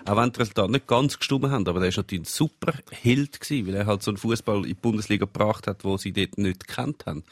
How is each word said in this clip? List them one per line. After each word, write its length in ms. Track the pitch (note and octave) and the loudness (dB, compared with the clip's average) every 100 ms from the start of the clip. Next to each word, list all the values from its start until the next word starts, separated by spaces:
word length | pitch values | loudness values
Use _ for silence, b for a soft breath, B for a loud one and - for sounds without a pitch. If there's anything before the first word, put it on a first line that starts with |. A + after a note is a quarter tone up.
| B | B
auch 100 | G#2 | 2
wenn 160 | A#2+ | 4
die 80 | A#2 | 2
Resultate 320 | A#2 - G2 | -2 2 2
nicht 140 | C3 - | 2 2
ganz 320 | A#2+ C#3 - | 4 4 0
gestimmt 260 | - C#3 C#3 | 0 0 2
haben, 180 | C#3 F2+ | 0 0
aber 140 | F2 | 2
er 60 | F#2 | 2
ist 100 | F#2 | 0
natürlich 240 | G2 F#2 | -2 -4
ein 20 | |
super 480 | D#2 - D#3+ - - - - | -4 0 -2 -2 -4 -4 -6
Held 500 | - A#2 B2+ C#3+ - | -2 2 4 2 -4
gewesen, 240 | - D3 F#2+ | -6 -4 -2
weil 80 | |
er 100 | F#2+ | 0
halt 180 | G#2 G2+ | 2 0
so 80 | - | 0
einen 60 | G2+ | -2
Fußball 400 | A2+ A2+ - G#2 | 0 0 0 -2
in 0 | F#2 | -2
die 40 | |
Bundesliga 520 | - A#2+ G#2+ G#2+ G#2 G2+ | -2 0 0 0 0 0
gebracht 400 | - G#2+ A2 - | 2 2 0 -4
hat, 180 | G2+ | -6
wo 140 | F#2+ F#2+ | -2 -2
sie 140 | G2 | -2
dort 240 | F#2+ F#2 - | -2 -2 0
nicht 280 | G2 F2+ - | -2 -2 -6
gekannt 380 | - B2+ D3 | -6 -6 -6
haben. 200 | - D2+ - | -8 -8 -6